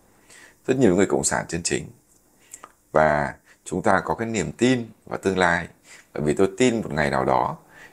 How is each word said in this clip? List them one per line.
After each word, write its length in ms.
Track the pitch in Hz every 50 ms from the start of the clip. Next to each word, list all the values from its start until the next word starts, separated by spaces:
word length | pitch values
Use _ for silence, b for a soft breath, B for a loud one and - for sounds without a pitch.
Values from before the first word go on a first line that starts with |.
| _ _ b b b b b b b b b b -
Rất 100 | - 131
nhiều 180 | 135 127 95 87
người 100 | 101 98
cộng 180 | - 69 67 73
sản 220 | - - 58 -
chân 160 | - 82 85 85
chính. 240 | - 73 60 - - - _ _ _ _ _ _ _ _ B B B B B B B B B _ _
Và 440 | - 76 78 76 76 73 71 64 - - b b b b -
chúng 180 | - 90 92
ta 200 | - 110 95 87 -
có 100 | - 80
cái 120 | - 113
niềm 240 | 113 113 101 80 76
tin 380 | - - 113 127 131 120 113 110 - _ -
vào 140 | - - -
tương 180 | - 98 92
lai. 300 | 92 90 85 87 87 85 - - _ B B B B B B -
Bởi 100 | - 73
vì 100 | - -
tôi 180 | - 98 - -
tin 240 | - 127 123 113 110
một 100 | - -
ngày 180 | 73 76 76 67
nào 160 | 69 65 65
đó 320 | 67 64 62 - - 165 - B B B B B B